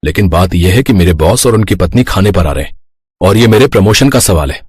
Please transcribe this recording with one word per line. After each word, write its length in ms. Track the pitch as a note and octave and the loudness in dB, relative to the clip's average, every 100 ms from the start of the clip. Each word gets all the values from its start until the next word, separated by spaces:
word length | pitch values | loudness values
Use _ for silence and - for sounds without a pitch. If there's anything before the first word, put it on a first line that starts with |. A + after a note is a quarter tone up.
लेकिन 260 | - - G2 | -8 -2 -2
बात 260 | D#2+ F2+ | 0 0
यह 200 | F2 F2 | 0 0
है 80 | G2 | 0
कि 100 | C3+ | 0
मेरे 200 | A2 F2 | 2 2
बॉस 320 | D#2+ D#2 A#2 | 2 0 0
और 100 | B2+ | 0
उनकी 200 | A2 G#2+ | 0 0
पत्नी 280 | F#2+ F2+ B2+ | -2 -2 -2
खाने 280 | B2 - G2+ | -2 0 0
पर 160 | F#2 E2 | 0 -2
आ 40 | |
रहे 140 | C#2 | -4
हैं 120 | D2 - _ _ _ _ | -8 -12 _ _ _ _
और 160 | F2+ G#2+ | 0 2
ये 100 | A#2 | 2
मेरे 200 | A2 C3 | 4 2
प्रमोशन 420 | A2+ G2+ G#2+ C3+ | 2 2 2 2
का 100 | C3 | 0
सवाल 320 | - F2+ C#2+ | 0 -2 -2
है 100 | - | -8